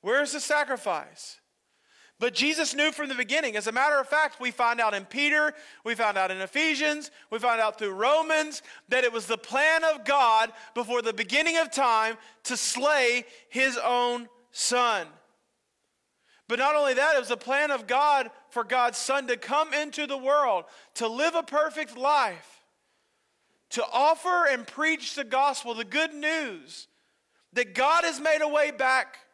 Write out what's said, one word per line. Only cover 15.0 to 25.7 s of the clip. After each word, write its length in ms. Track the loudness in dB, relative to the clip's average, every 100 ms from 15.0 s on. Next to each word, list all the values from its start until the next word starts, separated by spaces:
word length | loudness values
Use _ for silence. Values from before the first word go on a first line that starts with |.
| -4 -16 _ _ _ _ _ _ _ _ _ _ _ _ -6
But 140 | 0
not 160 | 2 4
only 180 | 2
that, 220 | 2 4 2
it 20 |
was 100 | 0
the 80 | -6
plan 360 | -2 0 0
of 140 | -2 0
God 440 | 2 4 2 0 -10 _
for 120 | -6
God's 360 | -2 0 0 0
son 280 | -2 -2 -2
to 100 | -6
come 380 | -2 -2 0
into 320 | -2 -4 -6 -6
the 100 | -4
world, 500 | 0 2 2 0 -4 -20 -14
to 140 | -6 -4
live 260 | 0 0
a 80 | 0
perfect 540 | -2 -2 -2 -4 -10 -2
life, 580 | 2 2 2 -4 -18 -20 _ _ _ _ _ _ _ _ _ _ _
to 100 | -6 -2
offer 540 | 2 2 2 0 2 2
and 180 | 0 -6
preach 500 | -4 -2 -2 -6 -10
the 80 |
gospel, 500 | -4 0 0 -2 -8